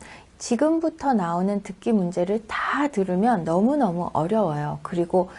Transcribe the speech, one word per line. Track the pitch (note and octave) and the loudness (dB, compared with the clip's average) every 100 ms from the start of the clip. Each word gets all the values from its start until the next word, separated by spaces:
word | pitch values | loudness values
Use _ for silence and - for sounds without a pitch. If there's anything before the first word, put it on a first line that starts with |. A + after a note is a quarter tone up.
| - - - - | -12 -20 -20 -16
지금부터 | - A3+ D4+ E4 D#4+ D#4 C#4 | -4 2 2 2 0 -2 0
나오는 | A#3 E3+ E3+ F#3+ G3+ | 0 0 0 0 -2
듣기 | G3 F#3 - | -6 -6 0
문제를 | A3 F3 F3 F3 A3 - | 2 0 -2 -2 -2 -4
다 | - - C4+ C#4+ | -6 -2 0 0
들으면 | G#3 F#3+ F3+ A3+ G#3 | 0 0 2 2 2
너무너무 | D#3+ E3+ A3 D4 A3 F3 E3+ | 2 2 2 2 0 0 -2
어려워요. | - E3 A3 F#3+ D3 D3 D3 | -2 0 2 2 0 -4 -6
그리고 | - F3 E3+ F#3 F3+ | -4 -2 2 2 0